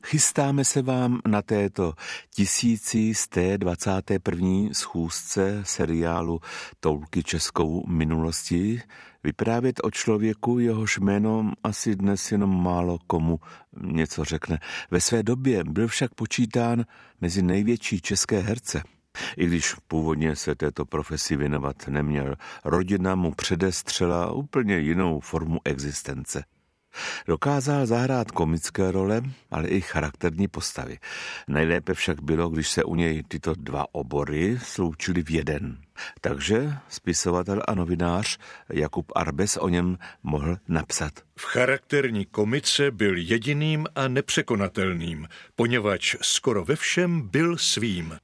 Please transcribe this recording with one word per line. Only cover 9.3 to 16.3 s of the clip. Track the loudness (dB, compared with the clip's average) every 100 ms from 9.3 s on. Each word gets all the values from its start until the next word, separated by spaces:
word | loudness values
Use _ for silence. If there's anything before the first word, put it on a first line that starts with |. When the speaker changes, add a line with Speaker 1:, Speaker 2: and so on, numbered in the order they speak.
| -2 0 2 0 0
Speaker 1:
o | -4
člověku, | -2 2 2 2 0 0 2
jehož | 2 2 -2 0
jméno | 2 4 2 2 0 -2
asi | -4 -2 -2 2
dnes | 2 0 0
jenom | 0 2 2
málo | 2 2 0 -2 _
komu | 0 2 0 -4 -20 -20 -12
něco | -4 0 0 -2
řekne. | -4 -4 -2 -4 -4 -12 -2
Ve | 0
své | 2 2
době | 2 2 2 2
byl | 0 0 0
však | 0 -4
počítán | -4 -4